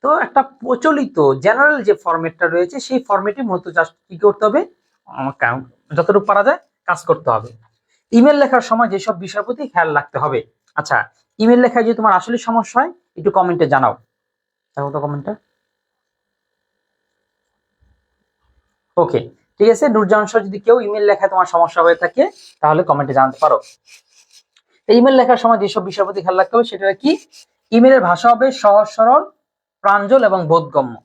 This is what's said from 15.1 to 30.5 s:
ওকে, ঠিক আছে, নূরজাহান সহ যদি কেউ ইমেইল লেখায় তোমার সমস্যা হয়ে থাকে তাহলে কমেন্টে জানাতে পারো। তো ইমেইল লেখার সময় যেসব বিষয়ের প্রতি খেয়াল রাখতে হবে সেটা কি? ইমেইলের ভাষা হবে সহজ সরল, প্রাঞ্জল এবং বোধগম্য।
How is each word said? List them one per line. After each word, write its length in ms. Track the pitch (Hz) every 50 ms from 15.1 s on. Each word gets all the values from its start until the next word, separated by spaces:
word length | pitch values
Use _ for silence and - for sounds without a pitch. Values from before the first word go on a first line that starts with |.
| 147 143 143 - - _ _ _ _ _ _ _ _ _ _ _ _ _ _ _ _ _ _ _ _ _ _ _ _ _ _ _ _ _ _ _ _ _ _ _ _ _ _ _ _ _ _ _ _ _ _ _ _ _ _ _ _ _ _ _ _ _ _ _ _ _ _ _ _ _ _ _ _ _ _ _ _
ওকে, 220 | 180 170 170 147 113 - - _ _ _ _ _
ঠিক 120 | _ 202 226
আছে, 160 | 226 - 302 285
নূরজাহান 360 | 214 214 214 180 214 214 208
সহ 140 | 196 - 226
যদি 200 | 196 196 196 208
কেউ 180 | _ 226 233 254
ইমেইল 260 | 226 202 208 214 208
লেখায় 240 | 202 202 196 196 196
তোমার 160 | 190 185 180
সমস্যা 360 | 180 - 170 170 170 - 175 165
হয়ে 120 | 170 170
থাকে 280 | 165 180 170 _ 254 311 415 _ - - - _ _
তাহলে 220 | - 151 156 160 180
কমেন্টে 300 | - 151 139 139 131 131
জানাতে 240 | 135 135 127 131 -
পারো। 160 | - 147 123 - - - - _ _ _ - _ _ _ _ _ _ _ _ _ _ _ _ _ _ _ _ _ _ -
তো 0 | 214
ইমেইল 220 | 240 240 269 269
লেখার 220 | 262 247 254 247
সময় 200 | 226 - 233 226
যেসব 260 | 190 202 196 - 220 180
বিষয়ের 220 | 196 - 202 196
প্রতি 160 | 190 196 196
খেয়াল 160 | 165 180 185 190
রাখতে 140 | 185 - -
হবে 100 | 240 233
সেটা 280 | 233 208 185 196 196 196
কি? 180 | _ - 285 330 - - _ _ - - _ _ _ _ _
ইমেইলের 300 | 220 233 240 262 269 254
ভাষা 260 | 180 175 175 170 - 240
হবে 180 | 240 233 262 269
সহজ 360 | 254 - - 208 202 208 208
সরল, 360 | 208 - - 220 233 262 320 381 - _ _ _ _ _ _ _ _ _ _ -
প্রাঞ্জল 380 | 196 196 208 202 202 254 269 226
এবং 160 | 202 190 185 170
বোধগম্য। 480 | 151